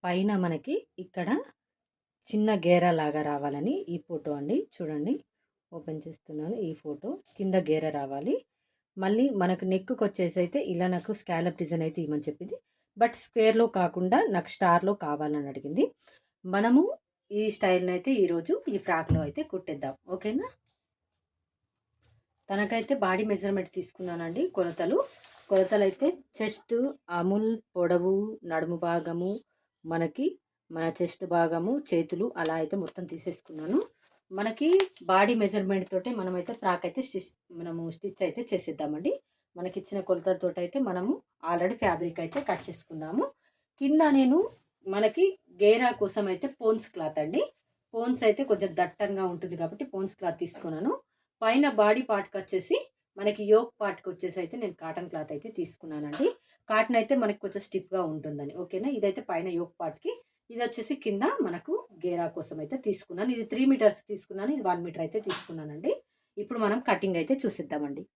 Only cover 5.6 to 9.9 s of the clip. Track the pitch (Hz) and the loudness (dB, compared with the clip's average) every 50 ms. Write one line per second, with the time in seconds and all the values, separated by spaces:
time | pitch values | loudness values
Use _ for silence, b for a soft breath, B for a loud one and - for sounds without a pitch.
5.6 | _ _ - 170 151 - 156 156 151 165 160 - _ _ 156 151 151 165 214 240 | _ _ -16 -14 -10 -8 -10 -10 -10 -12 -16 -18 _ _ -10 -8 -6 -6 -4 -4
6.6 | 208 165 160 - _ 156 147 147 - 208 311 392 - _ _ - 202 190 185 190 | -4 -6 -6 -8 _ -10 -10 -8 -8 -10 -10 -10 -12 _ _ -4 -2 2 2 2
7.6 | 175 147 156 156 160 156 147 143 139 135 139 139 147 202 320 523 - _ _ _ | 4 4 2 2 2 0 -2 -2 -4 -4 -6 -4 -2 -2 -2 -2 -2 _ _ _
8.6 | _ _ _ _ _ _ _ 190 190 190 208 220 254 277 247 202 180 180 185 185 | _ _ _ _ _ _ _ -4 0 0 2 4 4 2 2 2 2 2 2 0
9.6 | - 185 185 190 190 - | 0 0 0 0 0 -2